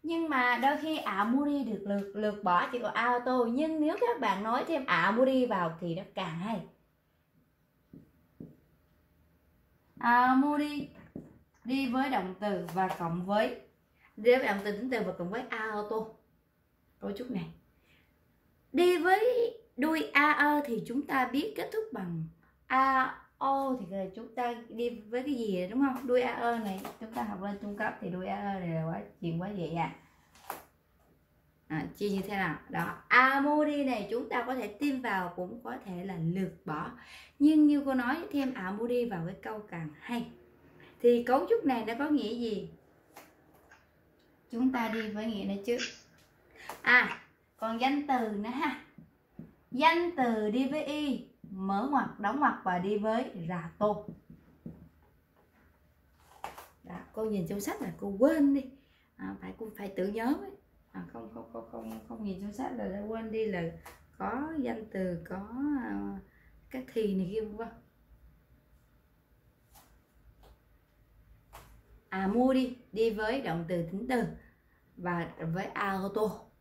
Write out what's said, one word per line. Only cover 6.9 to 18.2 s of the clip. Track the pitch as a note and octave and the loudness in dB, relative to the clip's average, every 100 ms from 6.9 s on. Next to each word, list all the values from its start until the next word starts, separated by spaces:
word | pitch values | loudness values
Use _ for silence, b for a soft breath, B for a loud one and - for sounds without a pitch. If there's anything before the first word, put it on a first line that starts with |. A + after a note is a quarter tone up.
| _ _ _ _ _ _ _ _ _ _ - - _ _ _ - - _ _ _ _ _ _ _ _ _ _ _ _ _ - | _ _ _ _ _ _ _ _ _ _ -20 -20 _ _ _ -18 -18 _ _ _ _ _ _ _ _ _ _ _ _ _ -2
A | A#3+ A#3+ B3+ C4 | 4 6 8 6
mu | D4 D4 | 6 2
đi, | D4 D4 - - - - - - _ _ | 0 -4 -8 -12 -16 -16 -16 -20 _ _
đi | A3+ C4+ C4 | -4 -2 0
với | B3+ C4+ | 0 2
động | A#3 F#3 F#3 | 0 -2 -4
từ | G#3 F#3 E3+ | -2 -2 -2
và | F3 F#3 | 0 0
cộng | - E3+ E3+ F3+ | 0 -2 -2 2
với, | G#3 B3 - - _ _ b b - | 2 2 -2 -16 _ _ b b 2
đi | A3+ B3+ | 6 6
với | A#3 | 4
động | G3 | 0
từ, | G#3 | -2
tính | F#3+ B3+ | -4 -2
từ | A#3 F#3 | -2 -2
và | E3+ | -4
cộng | F3 | -4
với | A3+ B3+ | -6 -6
a, | - A3 | -6 -4
ơ, | G#3 G#3 | -4 -4
tô. | A3 - - _ _ _ _ _ _ _ _ | -4 -6 -12 _ _ _ _ _ _ _ _
Cấu | G3 | -8
trúc | G3+ B3 | -8 -6
này. | G3+ E3 - _ b b b b b | -6 -6 -14 _ b b b b b